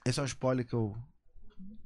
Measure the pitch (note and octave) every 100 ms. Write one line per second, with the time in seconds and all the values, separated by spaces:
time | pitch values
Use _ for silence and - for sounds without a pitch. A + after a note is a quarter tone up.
0 | B2+ B2+ C3+ - B2+ C3 A#2+ A#2+ G#2+ A2
1 | B2 - - - - - F#3+ G#3+